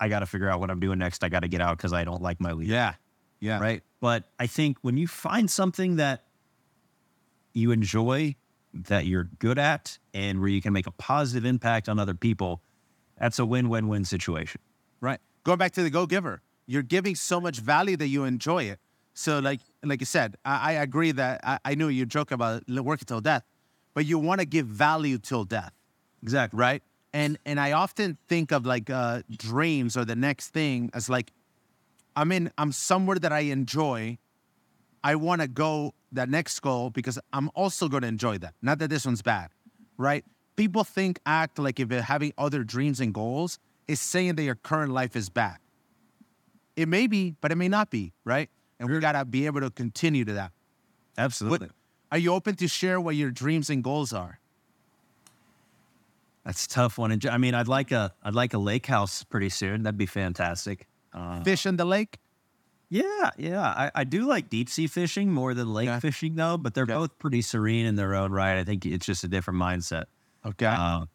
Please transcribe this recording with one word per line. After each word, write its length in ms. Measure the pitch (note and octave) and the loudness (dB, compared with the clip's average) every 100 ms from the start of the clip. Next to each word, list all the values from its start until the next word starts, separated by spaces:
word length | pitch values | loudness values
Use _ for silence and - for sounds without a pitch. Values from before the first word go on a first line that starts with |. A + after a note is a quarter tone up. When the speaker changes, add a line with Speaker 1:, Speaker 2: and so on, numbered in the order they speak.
Speaker 1:
I 80 | A2 | 0
gotta 180 | G#2 F#2 | 0 -2
figure 220 | G2 G2 | -2 0
out 80 | F#2 | 0
what 100 | F#2+ | 0
I'm 100 | F2+ | -2
doing 180 | F#2+ F#2 | 0 0
next. 240 | F2+ - | 0 -2
I 60 | F2 | 0
gotta 200 | F2+ E2+ | 0 0
get 120 | F2 | 0
out 180 | F2 E2 | 0 0
'cause 140 | F2+ | 0
I 100 | F2 | 0
don't 160 | E2+ F2 | -2 -4
like 200 | F2 E2+ | -4 -2
my 120 | E2+ | -4
lead." 160 | D#2+ E2+ | -2 0
Speaker 2:
Yeah. 260 | A#2+ A2 - _ _ _ - | 2 0 -2 _ _ _ -8
Yeah. 200 | G#2+ G#2 | -4 0
Speaker 1:
Right? 220 | A2 A2 _ - | 0 -2 _ -2
But 300 | B2 A2+ - - | 0 0 -4 -6
I 60 | B2 | -4
think 300 | - D3 B2+ | 0 0 0
when 140 | B2+ C3+ | 0 0
you 100 | E3+ | 0
find 400 | - - A3 G3+ | -4 -2 2 2
something 460 | - F#3+ F#3+ F#3 D#3+ | 2 0 2 0 2
that 300 | C#3 B2+ _ _ _ _ _ _ _ _ _ _ _ _ _ | 2 0 _ _ _ _ _ _ _ _ _ _ _ _ _
you 160 | A#2 A#2 | 2 4
enjoy, 640 | A2+ G2 A2 A#2 C3+ D3+ - _ _ _ | 4 2 0 0 0 0 -4 _ _ _
that 340 | F2 F2+ G2 E2 | -14 0 0 2
you're 180 | F#2 | 0
good 340 | F2 - A2+ C3+ | -2 -2 0 4
at, 400 | D3 D3+ - - _ | 2 2 -4 -18 _
and 260 | G2 G2+ - | -6 -4 0
where 80 | G2 | 2
you 120 | G2 | 2
can 100 | G#2 | 2
make 140 | G2 F#2 | 0 -2
a 60 | |
positive 520 | - - C#3+ C3+ A#2+ | -8 0 0 2 0
impact 440 | B2 B2 A#2 A2 G#2+ | 0 2 2 2 0
on 100 | G#2+ | 0
other 160 | G2 | 0
people, 480 | F2 A2+ G#2 F2+ E2+ _ _ _ _ _ - | 0 0 2 -2 -4 _ _ _ _ _ -2
that's 200 | A#2+ - | -2 0
a 80 | A#2 | 0
win-win-win 580 | B2+ A#2+ A2+ G#2+ G2+ | 2 2 2 0 0
situation. 560 | F2+ F#2 - D#2+ D#2+ - _ _ _ - | 0 -2 -2 -4 -6 -12 _ _ _ -6
Speaker 2:
Right. 200 | B2 C3 _ _ | -6 -6 _ _
Going 140 | D#3+ F3+ | 0 2
back 140 | F#3 | 2
to 100 | F#3 | 2
the 80 | E3 | 0
go-giver, 520 | E3 E3 F#3+ D#3+ E2+ _ _ - | 2 0 0 -2 -10 _ _ -4
you're 160 | C#3 | -2
giving 320 | B2 F#3 G3 E3 | 2 0 0 -4
so 240 | - F3 | -2 0
much 180 | F3 A#2 | -2 -4
value 380 | A2 D3+ G3 E3+ | 2 4 4 0
that 100 | C#3+ | 0
you 160 | C#3 | 0
enjoy 400 | C3 A#2+ D3 F3 | 0 -2 0 0
it. 140 | G#2+ G2+ _ _ _ | -2 -6 _ _ _
So 260 | - D#3+ D3 | -6 0 0
like, 200 | C3+ C3+ _ _ | 0 -2 _ _
like 180 | D3 C3 | -4 -4
you 60 | C3 | 0
said, 300 | E3 A2 G2 | 0 0 -4
I, 260 | C3 C#3 D3+ | -4 0 0
I 20 | D#3 | 0
agree 280 | C#3+ D3 D#3+ | 0 2 0
that 280 | C3+ B2+ B2+ | 2 -2 -2
I, 160 | B2+ C3+ | -4 -4
I 100 | C#3 | -2
know 140 | D3 D#3 | 0 2
you 180 | B2+ A#2+ | 0 0
joke 240 | D3+ D3 | -2 -2
about 320 | B2 A#2 A2+ - | 0 0 -2 -4
li-, 120 | B2+ | -4
working 260 | C3 D#3 - | -2 -4 -4
till 140 | A#2 | -2
death, 220 | D3+ C3+ - _ _ _ _ | 2 0 -2 _ _ _ _
but 120 | D3 D3+ | -2 0
you 120 | E3 | 2
wanna 260 | D#3+ F#3+ | 2 0
give 220 | D3+ D#3 A#2 | 2 0 -2
value 520 | G#2 D3 D#3+ D3 A#2+ | 2 4 4 0 -2
till 260 | - B2 | -2 -4
death. 280 | F#2+ A2 F2 _ _ _ _ _ | -2 -4 -6 _ _ _ _ _
Speaker 1:
Exactly. 360 | A2 C3+ A2+ A2 | -2 0 0 4
Speaker 2:
Right? 240 | B2 C#3+ _ _ _ | 2 2 _ _ _
And, 260 | D3 D3 D3+ | -2 0 -2
and 140 | - C#3+ | -4 0
I 140 | C#3+ | 2
often 460 | D#3 F#3+ - G3 C#3 - | 2 0 0 -2 -4 -2
think 240 | E3+ D3+ | 0 2
of, 120 | C#3+ | 2
like, 240 | B2+ B2 A2 | 2 -2 0
uh, 340 | C3 A#2 A#2+ - | -2 0 -2 -8
dreams 640 | A2+ A2 B2+ E3 C#3+ A#2+ B2+ | -10 -4 0 2 2 0 0
or 80 | |
the 100 | A#2 | -2
next 360 | A#2 C#3 C#3 - | 0 0 0 -4
thing 400 | D#3+ D3+ B2 A#2+ | -2 0 0 -4
as, 140 | A#2+ A#2+ | -6 -2
like, 220 | B2+ A2+ _ _ _ _ _ _ _ _ | -2 -2 _ _ _ _ _ _ _ _
I'm 160 | D3 D#3+ | -2 0
in, 220 | F#3 E3+ - | 2 -2 -2
I'm 140 | D3+ | -2
somewhere 480 | - - F#3+ F#3+ F#3 | -2 0 2 2 0
that 140 | D#3+ | 2
I 80 | D3+ | 0
enjoy. 800 | D3 C3+ B2 D3 D3+ A#2 A2+ A#2+ _ _ _ _ _ _ _ _ | 0 0 0 0 0 -2 -4 -8 _ _ _ _ _ _ _ _
I 140 | C#3+ D#3 | 0 2
wanna 320 | E3 F3 C#3 | 2 2 0
go 460 | B2 D#3 D3+ D3 - _ | 0 0 0 -4 -8 _
that 160 | B2+ B2+ | -4 0
next 320 | D#3 - - | 0 0 -4
goal 300 | C#3 B2 A#2+ | 0 0 -2
because 280 | A#2+ C3 A2+ - | -4 -6 -8 -6
I'm 180 | C#3 D3+ | -4 -2
also 340 | E3+ G3 - D#3+ | 0 -2 0 0
gonna 180 | C3+ A#2+ | 0 -2
enjoy 300 | A2 A#2+ G2 | 0 -2 -2
that. 160 | E2 - | -8 -4
Not 160 | B2+ D3+ | 0 0
that 100 | D#3 | 0
this 140 | D3+ C3 | -2 0
one's 160 | A2 | 0
bad, 280 | A#2 G2+ E2 _ - _ - - | 0 0 -2 _ -20 _ -20 -2
right? 260 | C3+ C#3+ - _ _ - | 0 0 -4 _ _ 0
People 280 | G#3+ G#3+ | 2 2
think, 360 | - F#3+ F#3+ F3 D3 | 0 0 0 0 0
act 320 | D#3+ D#3+ - | 2 2 0
like 220 | C#3 B2+ | -2 0
if 80 | A#2+ | -2
they're 140 | B2+ | 0
having 300 | G#2+ D3 D3 - | 0 0 0 -2
other 260 | C#3+ C#3 | -2 0
dreams 360 | G#2+ A#2+ D3 B2+ | -2 0 0 0
and 140 | A#2 | -2
goals 440 | G2+ A2+ C#3 F3 - _ _ - | -2 -4 -2 -4 -6 _ _ -6
is 120 | D3+ | -4
saying 360 | - F3+ F3+ D#3 | 0 0 0 0
that 60 | |
your 100 | C#3+ A#2 | -2 -4
current 360 | - D#3 C#3+ | -2 -2 0
life 240 | C3 B2+ A#2+ | 0 -2 -4
is 120 | F#2 | -2
bad. 280 | A#2+ G2+ E2 _ _ _ _ _ _ - _ _ _ _ D#3+ | 0 0 -4 _ _ _ _ _ _ -20 _ _ _ _ -2
It 120 | D#3+ | 2
may 180 | F#3 A#3+ | 4 4
be, 300 | G#3 F3+ D3+ | 2 0 -2
but 120 | D3+ | -2
it 40 | E3+ | 2
may 120 | F3+ | 2
not 220 | G#3 G#3 | 2 2
be, 220 | A2 F2 _ | -2 -6 _
right? 260 | A#2 C3+ D#3 _ _ - | 0 0 0 _ _ -8
And 100 | B2 | -2
we 60 | |
Speaker 1:
Sure. 60 | D#3+ | 2
Speaker 2:
gotta 240 | D#3 C#3+ | 2 2
be 220 | B2+ B2+ D3+ | 0 0 0
able 140 | C#3 | 0
to 100 | C3 | -2
continue 540 | - A#2+ - E3 C#3 | -4 -6 0 2 2
to 80 | G#2+ | 0
that. 180 | G2+ F#2+ _ _ _ _ _ _ - | -4 -6 _ _ _ _ _ _ -2
Speaker 1:
Absolutely. 500 | B2+ - G#2+ F3+ - | -2 0 0 -2 -2
Speaker 2:
What, 40 | _ _ _ - | _ _ _ -4
are 60 | E3 | 0
you 140 | E3+ | 2
open 240 | F#3 G#3+ F#3 | 2 0 -2
to 120 | F3+ | -2
share 320 | - F#3 F3+ | 0 0 0
what 160 | E3+ D3+ | 0 0
your 140 | C#3 | 0
dreams 400 | A#2+ C#3 D#3+ C#3+ | 0 0 0 0
and 140 | C3+ | -2
goals 280 | B2 D3 B2+ | 0 -2 -2
are? 280 | G#2 F2+ - _ _ _ _ _ _ _ _ _ _ _ _ _ _ _ _ _ _ _ _ | -4 -8 -14 _ _ _ _ _ _ _ _ _ _ _ _ _ _ _ _ _ _ _ _
Speaker 1:
That's 200 | - F#2 | -8 -6
a 40 | - | -2
tough 300 | B2+ B2 - | 2 2 2
one. 140 | A2 | 0
And 80 | G#2+ | 0
j-, 80 | C3+ | 0
I 100 | A#2+ | 2
mean, 160 | B2+ | 2
I'd 140 | A#2+ A#2+ | 2 2
like 240 | C3+ C3 | 0 2
a, 220 | A#2+ G2 - | 0 0 -4
I'd 120 | G#2 | -2
like 200 | A#2 B2 | 0 0
a 40 | A2 | 0
lake 280 | G2+ A#2+ - | 0 0 0
house 360 | A2+ G2 - | 0 0 -4
pretty 260 | - A2+ G2 | -6 -2 -2
soon. 320 | - G2 A2 | -2 -2 -2
That'd 160 | G#2+ G#2 | -2 -2
be 80 | F#2+ | -2
fantastic. 840 | G2+ F#2 F2 F2 F2+ G2+ F#2+ - _ _ | -2 -4 -2 -4 -4 -8 -10 -12 _ _
Uh, 320 | F2 F2 F2 | -12 -8 -2
Speaker 2:
Fish 220 | F3+ F#3+ G3 | 0 2 0
in 100 | F3+ | 0
the 80 | |
lake? 340 | F3 G3+ A3 - _ _ _ _ _ _ - | 2 0 0 -8 _ _ _ _ _ _ -4
Speaker 1:
Yeah, 420 | G3 F#4+ G#4 - - | -2 0 0 -2 -2
yeah. 240 | D#3+ G3 | -4 0
I, 280 | C3+ - C#3+ | 0 0 -2
I 100 | - | 0
do 220 | C3+ F3+ C4+ | 0 0 2
like 220 | A3 - | 0 0
deep 180 | A2+ A#2+ | -2 -2
sea 180 | - D#3+ | -2 -2
fishing 420 | F3+ E3+ G3 G3+ | 0 -2 0 2
more 220 | C#3+ B2+ | 2 0
than 180 | B2 A#2 | 0 0
lake 160 | G#2+ B2 | 0 0
Speaker 2:
Okay. 120 | A#2+ | 0
Speaker 1:
fishing 340 | D3+ - D#3+ | -2 -2 -4
though, 220 | D#3+ E3 E3+ | 0 0 0
but 180 | C3 | -2
they're 100 | C3+ | 0
Speaker 2:
Okay. 100 | A#2+ | 0
Speaker 1:
both 240 | D3 E3 _ | 0 -2 _
pretty 240 | D3+ A#2+ | 0 0
serene 440 | - A2+ G#2+ A#2 A2+ | 0 0 2 2 2
in 80 | |
their 200 | G#2 G2 | 2 0
own 180 | G2 G2 | 0 0
right. 260 | G2 F#2+ F#2+ | 2 2 2
I 60 | |
think 200 | F#2 G2 | 0 -2
it's 220 | - F2+ - | -2 -4 -2
just 160 | F#2 | -4
a 60 | F2 | -2
different 320 | F#2+ F#2 F#2 | -2 0 0
mindset. 460 | F2+ F2+ E2+ D#2+ - _ _ _ | 0 0 -2 -6 -6 _ _ _
Speaker 2:
Okay. 220 | G#2 - A2 | -10 0 2
Speaker 1:
Uh, 400 | G2 E2+ E2+ E2 | 2 2 0 -4